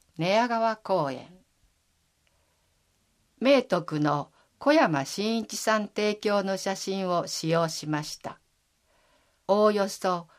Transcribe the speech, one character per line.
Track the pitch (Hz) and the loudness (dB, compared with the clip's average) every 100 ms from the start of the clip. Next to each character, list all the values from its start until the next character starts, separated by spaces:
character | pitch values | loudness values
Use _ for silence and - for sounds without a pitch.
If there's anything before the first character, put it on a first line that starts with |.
| _ - | _ -4
寝 | 165 | 2
屋 | 214 240 | 2 2
川 | 226 226 220 | 0 0 -2
公 | - 190 143 | -2 0 0
園。 | 127 - - _ _ _ _ _ _ _ _ _ _ _ _ _ _ _ _ _ _ _ _ | -6 -14 -20 _ _ _ _ _ _ _ _ _ _ _ _ _ _ _ _ _ _ _ _
明 | 247 277 | 4 4
徳 | 254 175 160 156 | 4 -2 -2 0
の | 147 147 139 _ _ _ | 0 0 -4 _ _ _
小 | 269 | 4
山 | 311 240 143 139 | 4 4 2 -2
真 | - 208 226 | -4 -2 -2
一 | 214 - | -4 -6
さ | - 214 | -2 0
ん | 202 | -2
提 | - 208 208 | -2 -2 0
供 | 208 202 | 0 0
の | 196 190 | 0 -4
写 | 196 190 | -4 -6
真 | - 190 185 | -6 -4 -2
を | 175 - | -2 -4
使 | - 160 | -6 0
用 | 165 160 | 0 0
し | - 151 | -4 -6
ま | 151 | -6
し | 151 - | -6 -12
た。 | - - _ _ _ _ _ _ _ _ _ _ - | -14 -16 _ _ _ _ _ _ _ _ _ _ 0
お | 202 | 4
お | 214 | 4
よ | 208 190 | 4 -2
そ | - 190 175 165 | -2 -2 -4 -6